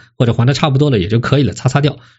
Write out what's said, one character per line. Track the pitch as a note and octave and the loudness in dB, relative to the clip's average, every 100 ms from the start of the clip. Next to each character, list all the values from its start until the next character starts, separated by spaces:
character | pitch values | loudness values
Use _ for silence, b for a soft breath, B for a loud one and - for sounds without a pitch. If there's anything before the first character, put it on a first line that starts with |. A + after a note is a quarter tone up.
| B - | B -4
或 | A#2 | -2
者 | |
还 | A2+ | 0
的 | B2 | 0
差 | C#3+ D#3+ | 0 0
不 | C3+ | 2
多 | D3 | 2
了 | A#2 | 0
也 | F2 | 0
就 | A2+ | -2
可 | B2 C#3 | 0 0
以 | |
了， | A#2+ | 0
擦 | F2+ - | -2 -2
擦 | - | 0
掉。 | C#3+ - b | -2 -4 b